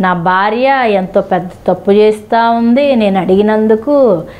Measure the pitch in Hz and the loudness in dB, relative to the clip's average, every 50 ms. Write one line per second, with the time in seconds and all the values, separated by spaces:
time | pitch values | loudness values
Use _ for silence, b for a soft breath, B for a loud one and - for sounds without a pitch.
0 | 185 185 180 175 165 185 185 190 196 214 220 240 254 269 277 269 247 226 202 190 | -2 -2 -2 -2 -2 0 0 0 0 -2 -2 -2 0 0 0 0 0 0 0 -2
1 | 190 180 - 202 190 - 185 180 180 180 - - - - 185 185 - 208 196 208 | -2 -2 -2 -2 -2 -2 -2 -4 -4 -6 -14 -6 -4 -4 -4 -2 0 2 2 4
2 | 214 214 214 214 - - 233 226 233 233 233 233 233 233 240 277 285 285 269 233 | 4 2 2 -2 -4 -4 -2 0 0 0 0 0 0 0 2 2 2 0 0 0
3 | 214 202 190 190 175 180 185 196 208 214 214 214 214 220 220 214 220 285 294 285 | 0 0 0 0 0 2 2 2 2 2 0 0 0 0 0 0 0 0 0 2
4 | 269 226 190 160 160 B B B | 2 2 2 0 -4 B B B